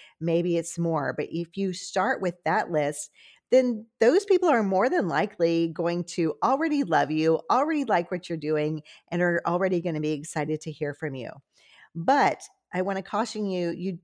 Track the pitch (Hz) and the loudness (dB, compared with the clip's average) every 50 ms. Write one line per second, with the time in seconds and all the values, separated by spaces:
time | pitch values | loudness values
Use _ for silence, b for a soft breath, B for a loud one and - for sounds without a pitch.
0 | B B B B 160 170 165 170 175 180 170 170 165 - - 170 170 170 165 151 | B B B B -2 0 2 2 2 2 0 0 -2 -4 -4 -4 -2 0 0 -2
1 | 139 131 127 - 147 - - 170 170 165 - 196 196 190 180 - - - - 196 | -2 -2 -4 -4 -6 -6 -6 -8 -8 -8 -6 -4 -4 -4 -4 -6 -8 -6 -2 -2
2 | 185 233 262 - 196 180 175 - - 156 175 214 - - 170 151 147 143 151 - | 0 0 0 -2 -2 -4 -4 -4 -2 -2 0 0 0 0 0 0 0 0 -2 -6
3 | - - _ B B B B B B _ - 262 254 247 233 214 220 - _ - | -10 -14 _ B B B B B B _ 4 4 4 4 0 -4 -8 -14 _ 2
4 | 220 233 294 359 - - 392 359 359 349 277 233 214 190 190 185 214 269 320 359 | 4 4 6 4 4 4 2 4 4 4 4 4 2 2 2 2 2 2 2 0
5 | 226 170 143 147 185 202 - - 175 170 170 165 170 170 160 - 165 170 175 175 | 0 2 2 0 0 0 0 0 2 2 4 2 2 0 -2 -2 -2 -2 -2 -2
6 | 175 - - - 165 156 - - - 208 254 277 320 320 302 285 277 175 160 147 | -4 -4 -2 -2 0 0 0 0 0 2 2 2 0 0 0 0 2 2 2 2
7 | 143 135 156 156 156 160 160 - - - 202 247 285 311 320 302 269 226 208 175 | 2 2 0 2 2 4 2 2 2 0 2 2 2 2 0 0 0 0 0 0
8 | 175 - 185 175 - - 170 160 147 151 156 151 151 151 156 151 151 B B B | 0 -2 -6 -8 -6 -6 -8 -6 -2 0 0 0 0 0 -2 -4 -8 B B B
9 | B B 175 175 180 175 175 - - - 170 175 190 185 190 170 165 175 160 151 | B B -2 0 2 2 2 0 0 0 0 0 2 0 0 0 -2 -2 -2 -2
10 | 151 151 156 143 151 - - 160 147 143 156 151 - 160 147 - 156 143 139 - | -2 -2 -2 -4 -6 -6 -6 -4 -2 -2 -4 -4 -6 -8 -8 -6 -6 -6 -6 -6
11 | - 147 135 131 120 - - 139 - _ _ B B B B B B B B 170 | -8 -8 -8 -8 -10 -12 -14 -16 -20 _ _ B B B B B B B B -4
12 | 165 214 269 285 214 - - - - - _ _ _ _ - 180 185 190 196 190 | 0 2 4 4 4 2 0 -2 -8 -18 _ _ _ _ -6 -4 -4 -2 -4 -6
13 | 185 - - 208 233 226 - 214 214 196 185 180 175 170 170 - 175 196 180 165 | -6 -4 -2 -2 -2 -2 -4 -6 -4 -4 -2 -2 -2 -4 -4 -4 -6 -6 -8 -8